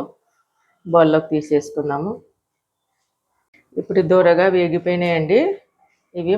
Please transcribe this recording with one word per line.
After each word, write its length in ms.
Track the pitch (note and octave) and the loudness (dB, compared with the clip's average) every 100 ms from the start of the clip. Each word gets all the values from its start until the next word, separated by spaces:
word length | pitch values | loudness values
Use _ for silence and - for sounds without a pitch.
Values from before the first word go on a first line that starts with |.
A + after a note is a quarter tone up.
| C#4+ _ _ _ _ _ _ _ F3 | -4 _ _ _ _ _ _ _ 0
బౌల్లోకి 360 | E3 D#3 D#3 D#3 | 4 4 2 0
తీసేసుకుందాము. 800 | D3+ D3+ D3 - D3+ D3 C#3+ F#3 A#3+ _ _ _ _ _ _ _ _ _ _ _ _ _ _ _ - | -6 0 -2 -2 -8 -6 -6 -8 -10 _ _ _ _ _ _ _ _ _ _ _ _ _ _ _ -12
ఇప్పుడు 220 | - G3 E3 | -2 -2 2
దూరగా 340 | F#3 F3 E3+ F#3+ F#3 | 4 4 4 2 2
వేగిపోయినాయండి, 840 | E3+ E3+ F3 F3+ F3 E3 D#3 A3 F#4 G4 _ _ _ _ _ F3 | 0 -2 -4 -2 -2 -2 2 2 0 -6 _ _ _ _ _ -8
ఇవి 160 | E3+ | -4